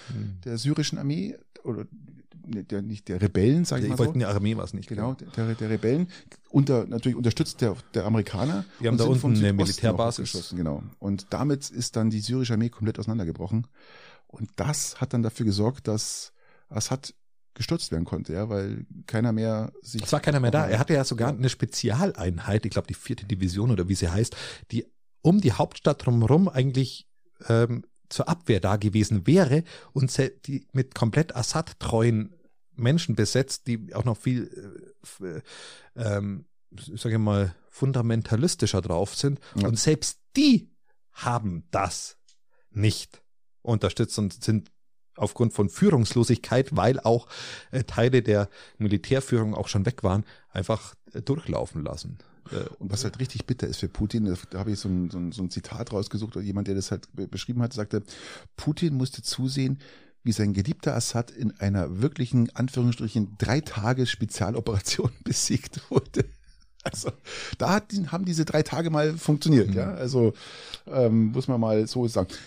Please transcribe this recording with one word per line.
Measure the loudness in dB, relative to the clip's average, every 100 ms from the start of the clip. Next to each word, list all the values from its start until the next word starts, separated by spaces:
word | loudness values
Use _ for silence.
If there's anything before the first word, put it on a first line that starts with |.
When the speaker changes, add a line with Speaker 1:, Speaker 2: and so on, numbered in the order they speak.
| -12
Speaker 1:
Hm. | -8 -8 -8
Speaker 2:
der | -8 -4
syrischen | -2 0 -2 -2
Armee | -4 -2 -4 -10 _ -12
oder | -8 -6 -8 -14 -20 -20 -20 -18 -10
der, | -10 -6 -6
nicht | -6 -8 -6
der | 0
Rebellen, | 2 4 4 4
sag | 2 0
ich |
Speaker 1:
Die | 0
Speaker 2:
mal | 0
Speaker 1:
wollten | 2
Speaker 2:
so. | 2 0
Speaker 1:
der |
Armee | 0 0 -2
was | -6
nicht, | -10 -10
Speaker 2:
Genau, | -6 -6
Speaker 1:
genau. | -6 -8
Speaker 2:
der, | -4 -4
der, |
der | -2 -2
Rebellen, | 0 2 2 0 -6 -20 -20 _
unter, | 4 4 4 0
natürlich | -2 -2 0
unterstützt | 0 0 -2 0
der, | 0 -2 -4
der | -2 0
Amerikaner. | 0 0 -2 -2 -2 -6 -4
Speaker 1:
Die | 0
haben |
Speaker 2:
Und | 4
Speaker 1:
da |
Speaker 2:
sind | 4
Speaker 1:
unten | 4
Speaker 2:
vom | 4
Speaker 1:
eine | 4
Speaker 2:
Südosten | 4 4
Speaker 1:
Militärbasis. | 2 2 0 2 0 -2 -6
Speaker 2:
hochgeschossen, | -6 -6 -4
genau. | -4 -4 -8 -8
Und | -4 -4 -4
damit | -2 0 -2 -4
ist | -6 -4
dann | 0 0
die | 0
syrische | -2 -2 0
Armee | 0 -2
komplett | -2 -4 -2
auseinandergebrochen. | -4 -4 -4 -6 -2 -2 -4 _ -20 -20 -20 -20 _
Und | -12 -10 -4
das | -4 -2 -6 -6
hat | -2
dann | 0
dafür | 0 0 0
gesorgt, | 2 0 -2 -4
dass | -4 -4 -8 -12 _ _ -20 -10
Assad | -6 -4 -4 -8 -18 _ _ _ -8
gestürzt | -4 -4 -2
werden | -4
konnte, | -2 -4 -4
ja, | -4 -2
weil | -2 -4 -6 -10 -16 -4
keiner | 0 2
mehr | 2 0 -2 -4 -10
sich | -10 -8
Speaker 1:
Es | -2
war | 0
keiner | 2 2
mehr | 4
da. | 2
Speaker 2:
auf | 2
Speaker 1:
Er | 2
hatte | 2
ja | 2
sogar | 2 0 -2
Speaker 2:
Ja. | 0
Speaker 1:
eine | -2
Spezialeinheit, | 0 -4 -2 0 2 0 0 -2 -2 0 0 0
ich |
glaub, | -4 -4
die |
vierte | -8 -8 -8 -4
Division | -2 0 0 2
oder | 2 0
wie |
sie | 0 0
heißt, | 0 -2 -4 -14 -16 -8
die | -6 -6 _ _ _
um | 4 6
die | 4
Hauptstadt | 2 0 0 0 2
drumherum | 2 4 6 6 4
eigentlich, | 2 0 2 -2 -4 -20 _ _ -8 2
ähm, | 4 4 0 -8 _ -10
zur | -4 -2
Abwehr | 0 2 2
da | 2 2
gewesen | 2 2 2 2 6
wäre | 6 6 4 0 -10 -6
und | 0 0
se-, | 2 0
die | -2 -8 -8 -4
mit | -2 -2 0
komplett | 2 2 0 -2
Assad-treuen | -2 -2 -4 -8 0 4 4 4 0 -10 _ _ _
Menschen | -2 2 2 2
besetzt, | 0 2 2 0 -4 -4
die | -4 -4
auch | -2
noch | -2 0
viel, | 0 -2 -4
äh, | -10 -16 -16 -20 -20
f-, | -20 -12
äh, | -10 -10 -12 -18 -20 -20 -16 -6
ähm, | -2 -2 -4 -8 -12 _ _ -20 -14 -6
sag | -2
ich | 2
mal, | 4 4 2 -2 _
fundamentalistischer | -2 0 2 2 0 0 2 0 0 0 0
drauf | 0 0 -2
sind. | -2 -2 -2 -6
Speaker 2:
Ja. | -2 0
Speaker 1:
Und | 2
selbst | 2 0 -2 -8 _ 4
die | 6 6 4 _ _ _ _
haben | -6 -2 0 -2 -6 -4
das | -2 0 -4 -12 -18 -20 -20 _ _ _
nicht | 0 2 2 -6 -20 _ _ _ _
unterstützt | -2 2 2 0 -2 0
und | -4 -2
sind | 0 0 -2 _ _ _ _ -4
aufgrund | -4 0 0
von | 2 0
Führungslosigkeit, | 4 4 6 4 2 4 2 2 0 0 2
weil | 2 4
auch, | 4 2 0 -14 -14 -14 -8
äh, | -6
Teile | -4 2 4 4
der | 4 2 2 -6 -16 -4
Militärführung | 0 0 2 0 2 0 0
auch | -2 -2
schon | 0 0
weg | 0
waren, | 2 2 -2 -10 _
einfach, | -6 -2 -2 -4 -20 -14
äh, | -8
durchlaufen | -4 -2 -2 -4 -4 -6
lassen. | -8 -8 -12 -14 -20 -20 -10
Äh, | -8 -8 -10
Speaker 2:
Und | -6
was | -4
halt | -4 -4
richtig | -6 -6 -6
bitter | -4 -4
ist | -4
für | -6
Putin, | -4 -2 0
da, | 0 -2 -6
da | -6
habe | -4
ich | -4
so | -2
ein, | -2 -2
so | -4
ein, | -6
so | -6
ein | -6
Zitat | -6 -10 -10 -6
rausgesucht, | -4 -4 -6 -6 -6
oder |
jemand, | -4 -4 -2
der |
das | -4 -4
halt | -6 -8
be-, | -10 -8
beschrieben | -8 -6 -2
hat, | -2
sagte, | -4 -4 -4 -6 -16 -18 -18 -20 -8
Putin | -4 0 0 0
musste | -2 -6
zusehen, | -8 -4 -2 0 -2 -2 -8 -20 -20 _
wie | -2
sein | 2 2
geliebter | 2 0 -2 -2 -2
Assad | -2 -2 -4
in | -4 -6 -2
einer | 0 0 -2 -2
wirklichen, | -2 -2 0 2 2
Anführungsstrichen, | 0 -4 0 0 0 -2 -2 -2 -2
drei | 0 0
Tage | -2 -4 0 0 0
Spezialoperation | -2 -4 -2 -2 -2 -2 -2 -2 0 -2 -2
<laughs> |
besiegt | -4 -2 0 -2 -4 -14 -2
wurde. | -2 0 -2 -2 -6 -20 -20 -20 _
Also, | -10 -8 -8 -10 -12 -12 -10 -2
da | 2
hat | 2 0
die, | -4 -2
haben | -4
diese | -2 0
drei | 2 2
Tage | 0 0 0
mal | 2 2 0
funktioniert, | 0 2 6 6 6
Speaker 1:
Mhm. |
Speaker 2:
ja. | 2 -2
Also, | -4 0 4 4 2 -10 -18 -16 -18 -4
ähm, | 2 4 6 4
muss | 2 0
man | 0
mal | 2 2 2
so | 0 0
sagen. | 0 -2 -4